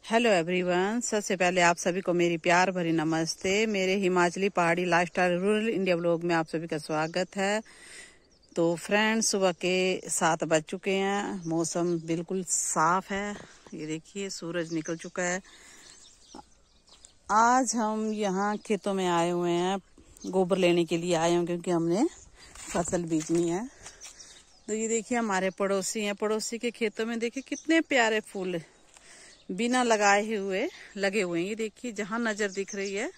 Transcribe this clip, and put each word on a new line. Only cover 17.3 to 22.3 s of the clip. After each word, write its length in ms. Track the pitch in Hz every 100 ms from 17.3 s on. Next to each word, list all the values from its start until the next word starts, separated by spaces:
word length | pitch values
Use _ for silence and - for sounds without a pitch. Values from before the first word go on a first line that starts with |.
आज 440 | 208 233 254 240 233
हम 360 | 214 220 220
यहाँ 420 | 214 208 185 208 208
खेतों 360 | - 208 202
में 140 | 190 185
आए 220 | 170 170
हुए 220 | 175 175
हैं, 260 | 170 180 392 _ - - - 196
गोबर 300 | 185 185 190
लेने 280 | 175 170 170
के 120 | 170
लिए 180 | 175 165
आए 160 | 170
हैं 140 | 175 170
क्योंकि 260 | 175 180
हमने 340 | 170 165 180 320 - -